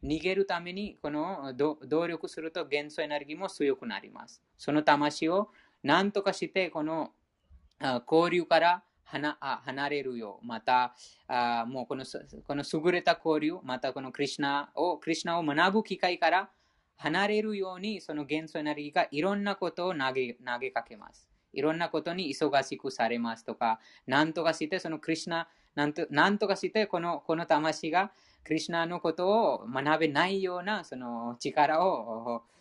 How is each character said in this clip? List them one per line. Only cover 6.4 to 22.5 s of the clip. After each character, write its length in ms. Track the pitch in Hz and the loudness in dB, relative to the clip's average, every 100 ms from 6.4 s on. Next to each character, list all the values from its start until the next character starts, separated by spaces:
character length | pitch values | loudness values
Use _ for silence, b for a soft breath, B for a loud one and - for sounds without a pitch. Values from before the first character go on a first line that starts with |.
| 165 | -2
て、 220 | 190 175 | 0 0
こ 140 | 160 | -2
の、 280 | 151 160 - _ _ _ _ - _ - | -2 -2 -6 _ _ _ _ -20 _ -4
あ、 240 | 139 123 - | -2 -2 4
交 220 | 160 170 | 4 6
流 140 | 175 | 2
か 160 | 160 165 | 4 4
ら 240 | 170 190 _ _ | 6 2 _ _
離-、 340 | - 139 147 - | -10 -4 -4 -4
あ、 220 | 139 123 | -6 -6
離 240 | 131 131 143 | -6 -6 -4
れ 140 | 143 | -2
る 140 | 131 120 | -4 -8
よ 220 | 107 - | -10 -12
う、 40 | 120 | -10
ま 140 | 113 | -6
た、 340 | - 127 123 b b b - | 2 2 2 b b b -4
あ、 380 | 123 120 117 117 | 0 2 0 -2
も 160 | 131 | -6
う 40 | 120 | -6
こ 100 | 135 | -8
の 80 | |
す-、 200 | 131 - - - - | -8 -12 -14 -18 -6
こ 80 | |
の 80 | 143 | -6
優 300 | 143 160 170 | -2 0 2
れ 100 | 180 | 2
た 180 | 175 170 | 2 2
交 160 | 160 156 | 2 2
流、 180 | 156 180 | 0 -4
ま 160 | 131 127 | -6 -4
た 120 | 135 | -4
こ 80 | 135 | -6
の 120 | 131 | -10
ク 100 | - | -4
リ 60 | 139 | -4
シ 100 | - | -2
ュ 40 | |
ナ 280 | 139 143 143 - | 0 0 -2 -2
を、 220 | 175 151 | 0 0
ク 120 | 156 | -2
リ 60 | 160 | -4
シ 100 | 175 | 0
ュ 0 | |
ナ 140 | 170 | 0
を 20 | |
学 300 | 151 147 185 | 0 4 4
ぶ 100 | 214 | 4
機 160 | - 185 | 0 0
会 220 | 180 175 | 0 2
か 100 | 160 | 4
ら 200 | 180 - _ _ _ _ _ | 4 0 _ _ _ _ _
離 280 | 151 170 208 | -2 0 2
れ 160 | 214 | 2
る 140 | 214 202 | 0 -2
よ 180 | 185 180 | -4 -6
う 20 | |
に、 200 | 208 196 | -6 -6
そ 140 | - | -6
の 120 | 151 139 | -8 -4
元 200 | 151 160 | -4 -4
素 140 | 165 | -6
エ 20 | |
ネ 140 | 151 147 | -4 -4
ル 60 | |
ギ 80 | 147 | -2
ー 20 | |
が 160 | 175 156 | 0 0
い 100 | 147 | 0
ろ 140 | 190 | 0
ん 80 | 202 | 0
な 140 | 202 190 | -2 -2
こ 160 | 175 | -4
と 160 | 180 180 | -4 -4
を 60 | |
投 180 | 160 131 | -2 -2
げ、 220 | 131 123 | -2 -4
投 260 | 120 127 120 | -6 -8 -6
げ 100 | 127 | -4
か 140 | 120 | -6
け 120 | - 107 | -6 -18
ま 160 | 98 | -20
す。 160 | - _ _ _ | -20 _ _ _
い 60 | - | -2
ろ 140 | 151 | 0
ん 40 | 165 | 0
な 120 | 165 | 0
こ 100 | 156 | -2
と 140 | 160 | -4
に 180 | 180 160 | -4 -4
忙 300 | 139 151 | 0 2